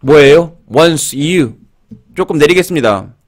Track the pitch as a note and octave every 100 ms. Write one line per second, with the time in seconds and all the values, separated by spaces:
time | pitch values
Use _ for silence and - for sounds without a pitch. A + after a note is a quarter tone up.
0 | C3 D3+ C#3 D3+ E3+ - _ A#2 E3+ D#3+
1 | - C3 D3 F3+ B2+ - _ _ _ -
2 | _ - F#3 D#3+ D3 F3+ F3 E3+ A#2 G2+
3 | G2 _